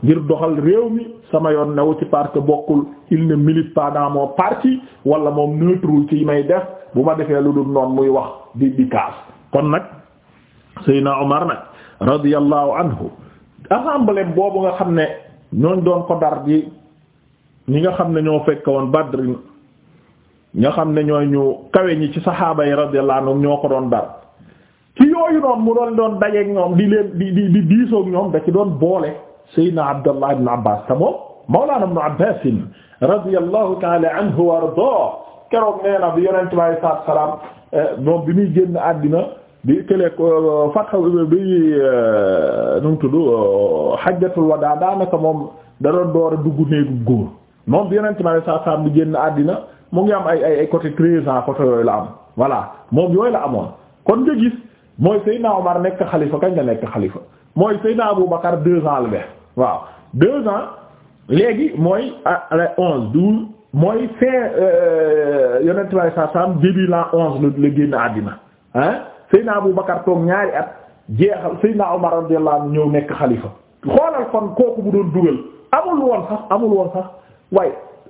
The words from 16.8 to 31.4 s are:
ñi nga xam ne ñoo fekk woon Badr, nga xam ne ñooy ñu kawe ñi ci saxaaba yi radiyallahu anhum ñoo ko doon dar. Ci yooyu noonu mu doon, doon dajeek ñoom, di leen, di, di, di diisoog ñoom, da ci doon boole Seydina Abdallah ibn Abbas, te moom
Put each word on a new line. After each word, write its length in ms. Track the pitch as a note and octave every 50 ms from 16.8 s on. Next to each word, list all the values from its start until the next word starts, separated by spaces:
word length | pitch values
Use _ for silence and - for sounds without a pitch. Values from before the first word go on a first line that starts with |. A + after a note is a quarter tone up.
| - _ _ _ _ _ _ _ _ _ _ _ _ _ _ _ _ -
ñi 120 | C3+ D3+
nga 100 | E3+ F#3
xam 200 | F3+ F#3+ F3 E3+
ne 100 | E3 D#3
ñoo 180 | D#3 D#3 D3+ D3+ D3+
fekk 220 | D#3 C#3+ - - D3
woon 200 | C#3 C3+ C3+ B2+
Badr, 300 | C#3+ D#3 D#3 C3+ B2+ B2+ C3 B2 B2 - - - - _ _ _ _ _ _ _ _ _ _ _ _ _ _ _ _ _ _ _ -
nga 160 | F2+ A#2+ C#3+
xam 220 | D3 E3+ D#3+ D#3 D3+
ne 100 | D3+ D3+
ñooy 240 | D3 D3+ D3 D3 C#3+
ñu 420 | C#3+ C#3 C#3 C3+ - - - -
kawe 240 | - F3+ F#3 F3+ E3
ñi 160 | D#3 D#3 C#3+
ci 100 | - F3+
saxaaba 440 | - F#3 E3 E3 F#3 E3 D#3 D3+ D3
yi 80 | C#3+ C#3+
radiyallahu 460 | D3 D3 C3+ C#3 C3+ C3+ C#3 C3 C3+
anhum 200 | C3+ C3+ C3+ C#3+
ñoo 160 | C#3+ C#3+ D3 C#3+
ko 100 | - C#3+
doon 220 | C3+ C3 C3 B2
dar. 260 | A#2 G#2+ - - - - - - _ _ - - - _ _ _ _ _ _ _ _ -
Ci 60 | C4
yooyu 340 | D4 E4 E4+ E4 E4 D#4+ D#4
noonu 220 | C#4+ C4 A#3+ A3
mu 120 | A3 A3+ A3+
doon, 160 | A#3+ A#3+ A#3 A3+
doon 220 | A3+ A3+ A3 G#3 F#3
dajeek 280 | G#3 G#3 G#3 G#3 G3+ G3+
ñoom, 260 | G3+ F#3+ F3 F3 E3
di 100 | F3 G#3 G3+
leen, 240 | G#3+ G#3+ G3 F#3+ F3
di, 180 | E3+ F#3+ F#3+
di, 180 | F3+ G3 G3+ F#3
di 100 | E3+ G#3 E3+ D#3
diisoog 400 | G3+ A#3 B3 A#3 A3+ G3+ F#3 F#3
ñoom, 240 | F3+ F3+ G3+ F#3
da 80 | D3+ D#3 D#3
ci 80 | F3
doon 280 | E3+ G3 G#3 F#3+ D#3 C3
boole 340 | D#3 F3 F#3+ F3+ D#3 D3 D3 - - - - - _ _ -
Seydina 360 | D#3+ E3 F3+ E3 D#3+ D3 C#3
Abdallah 440 | C#3 C#3 C3 C#3+ C3+ C#3 C3+ C#3 C#3
ibn 140 | B2+ B2 A#2+
Abbas, 400 | A#2+ A#2+ G#2+ A2 G#2 - - -
te 60 | C3
moom 200 | C#3 F#3 C#4 - - - - - -